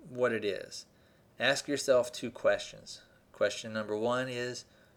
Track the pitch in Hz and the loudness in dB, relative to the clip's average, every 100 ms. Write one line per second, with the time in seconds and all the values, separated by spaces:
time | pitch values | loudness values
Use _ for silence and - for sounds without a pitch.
0 | 170 127 123 113 101 92 - - - _ | -12 0 2 2 0 -2 -6 -12 -16 _
1 | - _ _ - 120 139 - 139 - 123 | -20 _ _ 0 2 2 0 -2 4 4
2 | 117 - 120 - 104 101 - - - - | 4 -2 -8 0 2 2 -2 -14 -16 -18
3 | - - _ - 104 - 113 110 104 107 | -18 -20 _ -2 0 0 -6 -6 -2 0
4 | 113 123 127 123 123 120 - - - | 2 0 -2 -4 -4 -6 -12 -20 -20